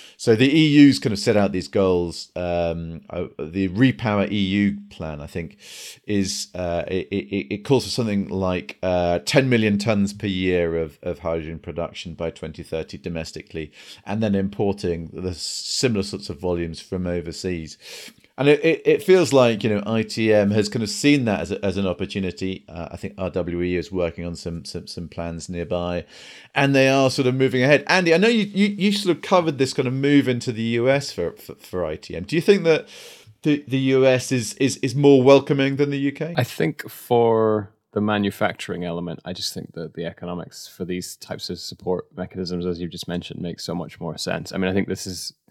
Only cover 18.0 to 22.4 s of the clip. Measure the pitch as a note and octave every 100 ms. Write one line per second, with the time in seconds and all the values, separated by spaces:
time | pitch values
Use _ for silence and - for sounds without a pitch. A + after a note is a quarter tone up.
18 | - - _ - C#3+ D3 D#3+ D#3+ - D3+
19 | - F#3 C#3 C3+ A#2+ G#2+ A2 G#2 - A2+
20 | A2 - A2 G#2+ G2+ G#2+ G#2 - G#2 -
21 | D3 C#3+ A#2 F#2 E2+ G2 G2 F#2 G2 F2
22 | F#2+ G2+ F#2 -